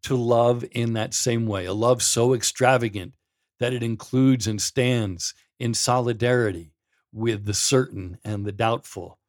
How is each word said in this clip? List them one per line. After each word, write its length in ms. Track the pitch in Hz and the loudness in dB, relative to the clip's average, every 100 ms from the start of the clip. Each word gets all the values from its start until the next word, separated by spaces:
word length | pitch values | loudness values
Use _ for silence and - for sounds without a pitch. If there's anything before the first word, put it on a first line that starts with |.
to 140 | - 131 | -2 -2
love 480 | 120 117 117 120 120 | 2 4 4 2 -2
in 200 | 123 117 | -4 -2
that 200 | 113 117 | -2 -2
same 320 | - - 117 113 | -2 0 0 0
way, 200 | 98 90 | -2 -4
a 80 | |
love 280 | 101 117 120 | 0 2 4
so 320 | - - 120 | 2 2 2
extravagant 800 | 127 - - 127 127 117 98 90 _ _ _ _ _ | 2 -2 2 4 4 0 -6 -12 _ _ _ _ _
that 140 | 123 | -4
it 100 | 123 | -2
includes 640 | 117 110 - 127 131 127 110 | -4 -6 -2 2 4 4 0
and 140 | 107 | -4
stands 720 | - - 123 120 107 87 - - _ _ | -4 0 2 2 -2 -4 -8 -10 _ _
in 160 | 120 | -4
solidarity 1000 | 113 - 123 120 110 120 123 110 87 82 _ _ _ _ | -2 2 2 0 0 2 2 2 -2 -12 _ _ _ _
with 320 | 107 113 107 | -4 -2 -2
the 100 | 101 | -4
certain 640 | 101 - 135 127 104 92 90 | -2 2 2 0 -6 -12 -12
and 220 | 107 104 101 | -8 -6 -6
the 60 | |
doubtful 680 | 101 113 117 - - 90 - | -2 0 0 -6 -14 -14 -18